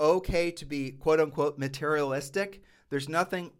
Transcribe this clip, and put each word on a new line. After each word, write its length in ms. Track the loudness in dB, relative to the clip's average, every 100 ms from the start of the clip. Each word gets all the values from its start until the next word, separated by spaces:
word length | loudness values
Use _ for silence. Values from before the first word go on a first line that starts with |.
okay 500 | 4 4 2 0 0
to 140 | -4 -8
be, 260 | -6 -6
quote 300 | -4 2 4
unquote, 360 | 4 2 0 0
materialistic. 1040 | -6 -2 -2 0 0 -2 -4 -4 -4 -8 -20 _ -6
There's 200 | -6 -2
nothing 420 | -2 0 -2 -8 _